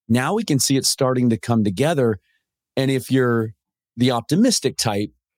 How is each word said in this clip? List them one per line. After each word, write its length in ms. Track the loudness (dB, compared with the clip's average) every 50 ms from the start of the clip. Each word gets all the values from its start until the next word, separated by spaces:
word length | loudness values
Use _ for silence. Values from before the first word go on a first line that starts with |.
| _ -2
Now 240 | 0 0 0 0 -2
we 120 | -2 -2
can 140 | 0 0 0
see 200 | 0 0 0 0
it 80 | 0
starting 420 | -2 -2 0 0 0 0 2 2 2
to 80 | 0
come 260 | 0 0 0 0 0 0
together. 560 | 0 0 0 0 0 0 0 0 0 0 -2 -6 _ _ _ _ _ _ _ _ _ _
And 160 | -2 -2 0
if 200 | 0 -2 -2 0
you're 420 | 0 2 2 2 2 0 -2 -4 -6 _ _ _ _ _ _ _ _ -2
the 140 | 0 0 0
optimistic 680 | 0 -2 0 0 2 2 2 2 0 -2 -4 -4 -2
type, 320 | -2 -2 -2 -2 -4 -6 -8 _ _ _ _